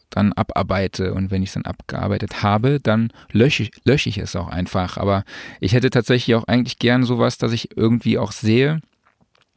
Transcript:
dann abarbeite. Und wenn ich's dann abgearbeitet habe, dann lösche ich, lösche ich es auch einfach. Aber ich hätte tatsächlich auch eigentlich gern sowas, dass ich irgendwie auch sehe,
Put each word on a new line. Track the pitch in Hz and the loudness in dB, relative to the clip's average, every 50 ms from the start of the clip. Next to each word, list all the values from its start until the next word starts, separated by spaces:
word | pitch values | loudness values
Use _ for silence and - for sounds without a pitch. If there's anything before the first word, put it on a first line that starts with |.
| _ _ | _ _
dann | - 98 104 101 - | -2 0 0 2 0
abarbeite. | - 95 - - - 98 101 95 98 95 92 - - 95 92 101 | 0 -4 -2 -2 -4 -2 -2 -2 -2 -2 -2 -2 -4 -4 -4 -2
Und | 95 95 95 | -4 -4 -2
wenn | 98 95 | -2 -2
ich's | 95 - - | -2 -4 -6
dann | - - | -6 -8
abgearbeitet | - - - - - - - 92 101 101 101 107 - - - | -8 -10 -10 -12 -10 -8 -4 -2 -2 -2 -4 -4 -6 -6 -2
habe, | - 101 104 107 117 135 147 139 | 0 2 2 2 2 2 0 0
dann | - 110 110 113 113 117 - - - - | 0 0 2 2 0 -2 -4 -10 -12 -2
lösche | - 104 120 151 - - | 2 4 4 4 4 0
ich, | 107 - - - _ | -4 -6 -8 -2 _
lösche | 120 131 151 - 117 | 2 2 2 2 -2
ich | 101 98 | -4 -6
es | 87 - - | -6 -6 -6
auch | 92 87 - | -8 -6 -6
einfach. | - 87 90 - - 98 90 90 - - | -6 -6 -4 -2 -2 -2 -4 -4 -4 -2
Aber | 101 101 98 98 101 - - - - - - - | 0 0 0 0 -2 -6 -12 -16 -16 -18 -8 -6
ich | - 87 | -2 2
hätte | 120 123 120 127 | 2 2 2 4
tatsächlich | - 123 110 - 127 120 - - 113 | 2 2 2 2 0 2 2 2 2
auch | 117 107 | 2 2
eigentlich | - 113 123 120 123 - - | 2 0 0 0 -2 -4 0
gern | - 117 123 127 127 | 2 2 4 4 2
sowas, | 117 127 117 117 127 - - | 0 2 2 0 0 0 -2
dass | 127 117 | -2 -2
ich | 113 117 - - - | -2 -4 -6 -8 -2
irgendwie | - 110 113 120 117 - 113 113 - | 0 2 2 2 2 2 0 0 0
auch | 110 95 | -2 -4
sehe, | - - 113 107 110 123 135 147 160 160 - _ _ _ _ _ _ _ _ _ _ _ _ _ _ | -6 -2 0 2 4 4 4 2 0 -4 -6 _ _ _ _ _ _ _ _ _ _ _ _ _ _